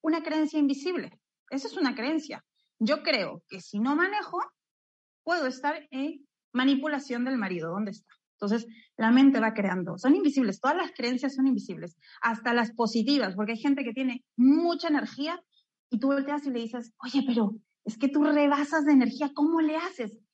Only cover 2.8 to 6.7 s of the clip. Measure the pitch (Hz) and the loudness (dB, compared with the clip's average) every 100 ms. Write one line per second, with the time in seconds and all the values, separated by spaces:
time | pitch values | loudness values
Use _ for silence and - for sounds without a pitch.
2.8 | 220 302 330 262 175 170 _ 190 - 202 | -2 0 0 -2 -2 -8 _ -16 -10 -4
3.8 | 240 294 370 415 359 349 - _ _ _ | 0 2 0 -2 -6 -6 -8 _ _ _
4.8 | _ _ _ _ - 349 262 254 285 302 | _ _ _ _ -4 -2 -2 -2 -4 -4
5.8 | - 262 285 330 _ _ _ 240 262 | -8 -6 -6 -6 _ _ _ 0 2